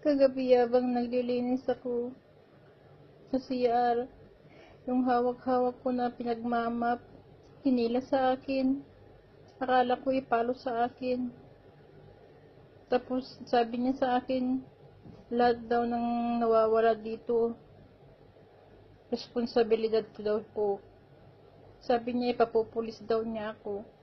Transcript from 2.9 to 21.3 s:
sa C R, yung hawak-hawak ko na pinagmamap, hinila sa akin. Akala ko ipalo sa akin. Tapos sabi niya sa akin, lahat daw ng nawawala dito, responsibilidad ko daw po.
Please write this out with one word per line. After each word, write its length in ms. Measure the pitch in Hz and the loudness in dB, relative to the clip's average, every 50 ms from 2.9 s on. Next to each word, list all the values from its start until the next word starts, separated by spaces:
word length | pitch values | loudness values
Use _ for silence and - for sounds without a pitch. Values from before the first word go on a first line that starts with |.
| - - - - - - - - - | -20 -20 -20 -20 -20 -20 -10 -4 -4
sa 80 | 262 | -4
C 240 | 254 - 262 247 247 | -4 -4 -4 0 2
R, 400 | 240 233 240 247 240 240 233 247 269 - - - - - - - - - - - - - - - | 2 4 4 2 2 2 0 -2 -6 -10 -20 -20 -20 -20 -20 -20 -20 -20 -20 -20 -20 -20 -14 -6
yung 240 | 254 254 254 254 254 | -2 0 0 2 2
hawak-hawak 720 | 247 240 240 247 247 247 - 254 254 247 247 247 247 - | 2 2 2 0 -2 -2 -2 0 2 2 2 0 -2 -4
ko 80 | - 262 | -4 -4
na 240 | 254 247 240 247 240 | -2 0 -2 -4 -4
pinagmamap, 880 | - 240 240 233 226 226 240 240 233 233 233 233 240 233 233 240 240 - - - - - - - - - - - - - | -6 -4 -4 -4 -4 -4 -2 -2 0 -2 -2 -2 -2 0 -2 -2 -2 -6 -18 -20 -20 -20 -20 -20 -20 -20 -20 -20 -4 0
hinila 320 | 285 254 247 233 233 233 247 262 | 2 2 2 2 2 0 -2 -2
sa 320 | - - 269 262 254 262 | 0 0 2 2 2 0
akin. 400 | 262 - - 269 269 262 262 269 277 - - - - - - - - - - - - - - - | 0 -2 -4 -2 0 2 0 0 -2 -4 -16 -20 -20 -20 -20 -20 -20 -20 -20 -20 -20 -20 -20 -10
Akala 400 | - 262 254 254 254 247 247 254 | -8 -2 2 2 2 4 2 0
ko 160 | 247 - 269 262 | -2 0 0 0
ipalo 400 | 262 262 - 240 233 233 240 254 | 0 0 0 0 0 0 -2 -4
sa 320 | 254 - 269 226 233 240 | -4 -6 -6 -2 -2 -2
akin. 480 | 262 262 - 262 254 247 247 254 240 - - - - - - - - - - - - - - - - - - - - - - - - - - - - - - - - 254 | -2 -4 -6 -4 -4 -2 -2 -4 -8 -10 -14 -20 -20 -20 -20 -20 -20 -20 -20 -20 -20 -20 -20 -20 -20 -20 -20 -20 -20 -20 -20 -20 -20 -20 -20 -20 -20 -20 -20 -6 -2 -2
Tapos 480 | 247 - - 254 254 254 - - - - - | -2 -2 -2 -6 -6 -6 -8 -16 -18 -6 0
sabi 320 | - 240 240 226 233 240 | 2 2 2 2 -2 -2
niya 120 | 247 254 269 | -2 -2 0
sa 100 | 269 277 254 247 247 | 0 0 0 0 0
akin, 400 | 247 - 262 262 254 254 262 262 - - - - - - - - - - - - - - 240 | 0 -2 -2 -2 0 -2 -2 -4 -4 -10 -20 -20 -20 -20 -20 -20 -20 -20 -20 -20 -12 -6 0
lahat 320 | 240 240 240 233 240 233 | 2 4 4 2 0 -2
daw 160 | 226 240 240 | -2 -2 0
ng 560 | 240 240 240 233 240 240 240 240 233 240 240 233 233 | 0 0 -2 -2 -2 -2 -2 -2 -2 -2 0 0 2
nawawala 480 | 226 226 220 220 220 220 226 226 226 226 | 4 4 4 4 4 4 4 4 2 2
dito, 640 | 214 214 220 220 220 - - 240 226 233 233 233 - - - - - - - - - - - - - - - - - - - - - - - - - - - - - - - | 0 -4 -10 -10 -10 -6 -2 0 0 0 0 -4 -8 -16 -20 -20 -20 -20 -20 -20 -20 -20 -20 -20 -20 -20 -20 -20 -20 -20 -20 -20 -20 -20 -20 -20 -20 -20 -20 -20 -20 -8 -8
responsibilidad 960 | - 233 - - - 247 233 233 - 247 226 208 220 226 220 214 214 220 208 208 - | -8 -8 -8 -8 -6 -6 -6 0 2 0 2 2 2 0 0 0 0 0 -2 -4 -12
ko 60 | - | -8
daw 160 | 208 214 214 220 214 - - | -4 -2 -2 -2 -4 -6 -4
po. 240 | 226 208 202 202 202 - - - - - - - - - - | -2 -2 -2 -2 -4 -8 -20 -20 -20 -20 -20 -20 -20 -20 -20